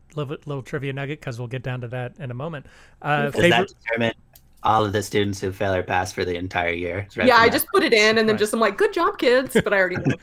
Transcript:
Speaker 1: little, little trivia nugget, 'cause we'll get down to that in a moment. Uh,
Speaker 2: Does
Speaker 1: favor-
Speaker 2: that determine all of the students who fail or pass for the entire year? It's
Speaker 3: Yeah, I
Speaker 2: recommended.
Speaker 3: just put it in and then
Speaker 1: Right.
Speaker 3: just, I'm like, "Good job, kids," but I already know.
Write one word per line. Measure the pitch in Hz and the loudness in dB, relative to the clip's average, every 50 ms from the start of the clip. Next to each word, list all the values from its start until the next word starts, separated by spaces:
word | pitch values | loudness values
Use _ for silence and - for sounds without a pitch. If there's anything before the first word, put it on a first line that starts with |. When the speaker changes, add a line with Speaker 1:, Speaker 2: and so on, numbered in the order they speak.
| _ _ - | _ _ -8
Speaker 1:
little, | 151 143 127 156 - - | -8 -6 -6 -8 -10 -10
little | 147 143 135 117 | -10 -10 -10 -8
trivia | - 160 139 135 139 135 | -8 -8 -6 -6 -6 -6
nugget, | 139 139 135 151 - | -6 -8 -8 -10 -10
'cause | - 139 120 | -10 -10 -8
we'll | 117 123 117 | -8 -8 -8
get | 135 123 - | -8 -8 -6
down | 131 127 123 | -8 -8 -8
to | 123 113 | -8 -8
that | 123 127 123 123 - | -8 -8 -8 -10 -10
in | - 151 123 | -12 -12 -10
a | 120 | -8
moment. | 123 147 170 160 131 - - - - - - - _ - | -8 -8 -10 -10 -12 -16 -18 -20 -20 -20 -20 -20 _ -2
Uh, | 147 147 147 143 | 0 0 0 0
Speaker 2:
Does | 143 131 | 0 0
Speaker 1:
favor- | 123 170 175 | 2 4 4
Speaker 2:
that | 113 123 196 | 4 4 2
determine | - - _ _ 113 117 117 117 113 - - _ _ _ - _ _ _ _ - | 0 -6 _ _ -4 0 0 0 0 -2 -4 _ _ _ -20 _ _ _ _ 0
all | 113 110 113 107 | 2 4 4 2
of | 101 98 | 2 0
the | 104 95 | -2 -4
students | - - 104 101 101 92 - | 0 0 0 0 0 -2 -4
who | - 95 | -6 -6
fail | 92 - 104 98 95 | -4 -2 -2 0 0
or | 92 92 | -2 -2
pass | - 98 90 98 - | -2 -2 -2 -2 -4
for | - - 90 | -4 -4 -4
the | 90 87 | -4 -4
entire | 87 92 92 - 90 87 85 | -4 -6 -4 -4 -2 -2 -2
year? | 85 85 87 87 85 98 | -4 -4 -6 -6 -6 -8
It's | 101 - - | -8 -8 -4
Speaker 3:
Yeah, | - - | 2 4
I | |
Speaker 2:
recommended. | - - 226 233 233 | 4 6 6 6 4
Speaker 3:
just | 226 311 - | 2 0 -2
put | - - 381 330 | 0 2 2 4
it | 302 233 | 4 4
in | 208 214 220 220 | 4 6 4 4
and | 226 220 | 4 2
then | 220 214 | 2 2
Speaker 1:
Right. | 208 | 2
Speaker 3:
just, | 214 214 - | 0 0 2
I'm | 226 | 0
like, | 226 202 202 - | 0 0 2 0
"Good | 403 415 - | 0 0 2
job, | 349 339 415 403 - | 0 0 0 0 0
kids," | 311 247 240 262 262 - - 220 - | 2 2 4 2 2 2 0 0 2
but | 214 202 | 2 2
I | |
already | 196 185 180 180 | 2 2 0 -2
know. | 180 - - - - | -2 -2 -2 -2 -2